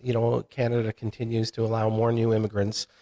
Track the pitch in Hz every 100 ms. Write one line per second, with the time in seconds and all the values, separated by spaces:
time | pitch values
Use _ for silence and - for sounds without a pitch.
0 | 123 117 117 120 - - 120 120 110 -
1 | 113 - 113 113 113 - 110 113 110 110
2 | 117 117 113 110 107 104 101 - - _